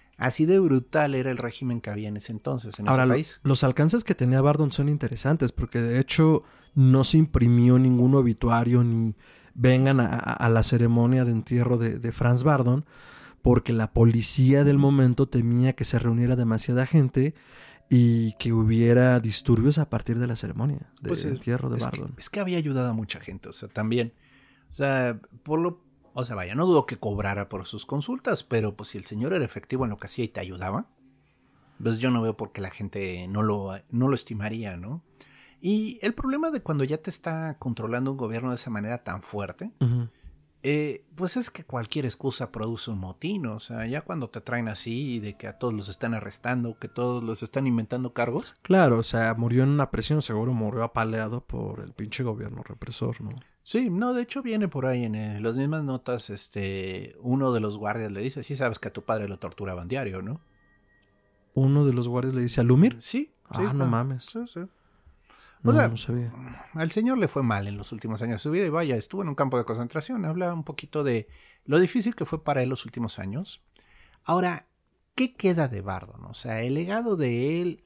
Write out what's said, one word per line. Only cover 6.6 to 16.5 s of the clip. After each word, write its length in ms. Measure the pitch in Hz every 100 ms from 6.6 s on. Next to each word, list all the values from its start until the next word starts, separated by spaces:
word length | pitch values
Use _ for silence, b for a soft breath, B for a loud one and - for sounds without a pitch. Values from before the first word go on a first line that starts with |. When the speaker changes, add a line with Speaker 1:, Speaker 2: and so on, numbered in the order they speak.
| b -
Speaker 2:
no 300 | 131 131 135
se 120 | 160
imprimió 600 | 156 - 120 120 120 127
ningún 360 | 131 123 127 139
obituario, 680 | 123 110 113 117 117 123 120
ni 300 | 113 113 107 b b b -
vengan 460 | 123 127 135 135
a, 60 | 120 120
a, 160 | - 117
a 140 | 117
la 120 | 113
ceremonia 640 | 110 120 117 117 117 131 123
de 80 |
entierro 460 | 113 107 123 120 120
de, 200 | 117 110
de 140 | 117
Franz 320 | - 120 123 131
Bardon, 400 | 143 123 131 - B B B B B
porque 300 | - 120 - 117
la 180 | 110
policía 720 | - 117 113 107 - 131 139 143
del 120 | 143
momento 500 | 139 139 127 123 135
temía 440 | 127 117 120 127 131
que 100 | 135
se 140 | 123
reuniera 360 | 120 117 120 127
demasiada 480 | 117